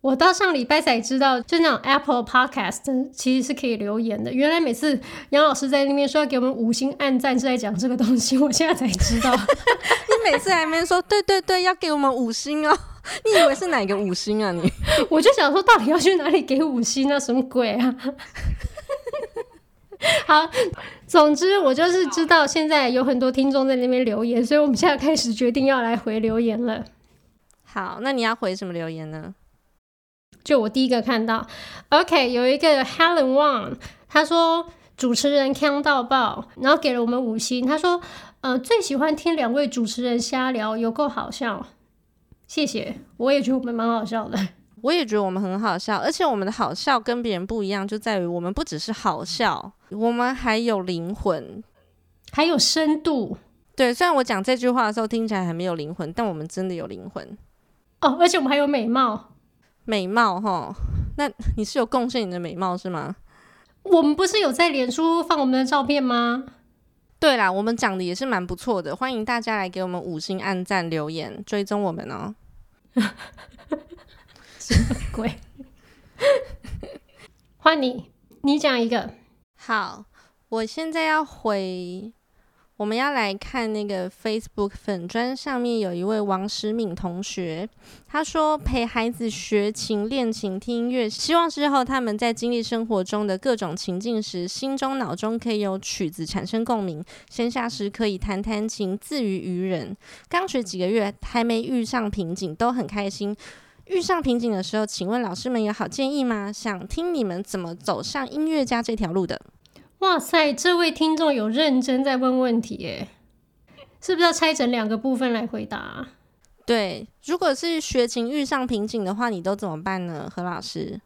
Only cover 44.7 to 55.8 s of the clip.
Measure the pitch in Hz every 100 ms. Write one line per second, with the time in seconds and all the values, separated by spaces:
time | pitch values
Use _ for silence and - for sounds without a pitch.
44.7 | - 240 339 247 214 196 185 202 190 220
45.7 | 180 - 202 269 320 339 214 190 220 185
46.7 | - - 262 220 240 233 185 190 226 196
47.7 | 202 196 214 226 202 175 175 175 208 311
48.7 | 151 - 208 208 147 165 - 208 147 -
49.7 | _ _ 202 226 240 247 254 254 220 233
50.7 | 208 180 170 170 214 202 160 87 101 -
51.7 | _ _ _ _ _ - - 320 294 -
52.7 | 320 311 302 330 285 190 - _ _ _
53.7 | - 254 240 349 294 247 202 196 254 247
54.7 | 247 220 214 220 226 226 202 180 165 180
55.7 | 170